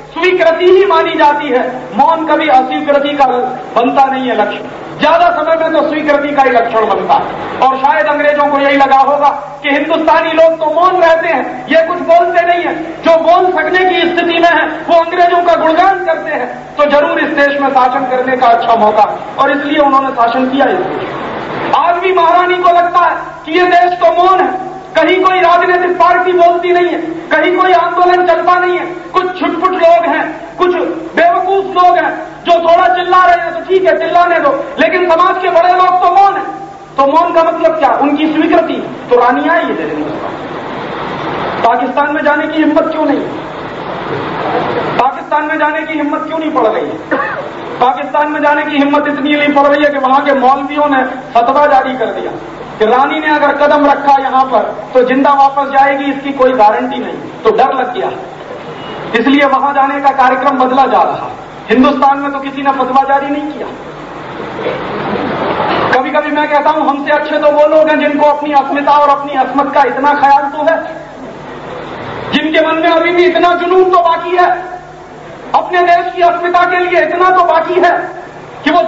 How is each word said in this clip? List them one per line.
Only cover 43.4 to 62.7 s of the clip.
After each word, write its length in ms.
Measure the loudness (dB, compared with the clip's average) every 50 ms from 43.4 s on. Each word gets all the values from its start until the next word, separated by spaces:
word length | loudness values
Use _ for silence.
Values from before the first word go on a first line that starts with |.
| -12 -12 -12 -12 -12 -12 -12 -12 -12 -10 -10 -10 -10 -8 -8 -8 -8 -8 -8 -6 -6 -4 -4 -4 -4 -4 -4 -4 -4 -4 -2 0
पाकिस्तान 460 | 0 -2 -2 -4 -6 -4 -2 -2 -2
में 140 | -2 -2 -2
जाने 240 | -2 -2 -2 -4 -6
की 120 | -6 -4
हिम्मत 300 | -4 -4 -4 -4 -4 -6 -6
क्यों 100 | -6 -6
नहीं 120 | -4 -4 -2
पड़ 140 | 0 0
रही 180 | 0 0 -2 -4
है? 340 | -6 -8 -10 -6 -6 -4 -4 -4 -6 -6 -8 -10 -10 -12 -12 -12 -12 -4 0
पाकिस्तान 520 | 0 0 0 -2 -4 -4 -2 -2 -2 -2 -2
में 80 | -2 0
जाने 220 | 0 0 0 -2
की 120 | -2 0 0
हिम्मत 280 | 0 2 0 0 0 -2
इसलिए 280 | -4 -4 -2 -2 0 0
नहीं 140 | 0 0 2
पड़ 120 | 2 2
रही 180 | 2 2 2 2
है 60 | 0
कि 80 | 0 0
वहां 220 | 0 2 2 2 2
के 100 | 2 0 2
मौलवियों 500 | 2 2 2 2 -2 -4 -2 -2 0 0
ने 160 | 0 0 -2 -2 -6 -10 -12 -2 0
फतवा 320 | 0 0 2 2 2 2 4
जारी 260 | 2 2 0 0 -4 -4
कर 120 | -4 -6 -6
दिया 200 | -8 -8 -8 -10 -10 -12 -14 -14 -16 -16 -16 -4 -2
कि 80 | 0
रानी 320 | 2 2 2 2 0 0 -2
ने 80 | -2 0
अगर 220 | 0 2 2 0 0
कदम 300 | 2 2 2 4 4 4
रखा 300 | 2 2 2 2 2 2 2
यहां 240 | 2 0 0 0 0
पर 160 | 2 0 0 -2 -2 -6 -10 -12 0 2
तो 100 | 2 2
जिंदा 280 | 2 2 2 2 2 4
वापस 360 | 4 4 2 2 0 -2 0
जाएगी, 340 | 2 2 4 4 2 0 -2
इसकी 260 | -4 -6 -6 -6 -8 -2
कोई 180 | 0 2 2 4
गारंटी 440 | 4 4 4 4 2 -2 -4 -6 -6
नहीं, 180 | -8 -8 -8 -10 -12 -14 -14 -2 0
तो 60 | 0 2
डर 220 | 2 0 0 0
लग 200 | -2 -4 -4 -4
गया, 160 | -4 -6 -6 -6 -8 -12 -14 -16 -16 -16 -16 -16 -14 -14 -14 -14 -14 -14 -14 -14 -12 -10 -4 -2
इसलिए 320 | 0 2 2 4 4 4
वहां 260 | 2 2 0 0 0 0
जाने 260 | 0 0 0 -2 0
का 100 | 0 0 2 2
कार्यक्रम 400 | 2 2 2 2 0 -2 0 0
बदला 280 | 0 0 2 2 2 2
जा 140 | 2 2 0
रहा। 240 | 0 -2 -6 -8 -10 -12 -14 -16 -18 -18 -18 -4 0
हिंदुस्तान 500 | 2 4 4 2 2 2 2 2 2 0
में 120 | -2 -6 -6
तो 60 | -6
किसी 220 | -8 -8 -8 -4 -2
ने 80 | -2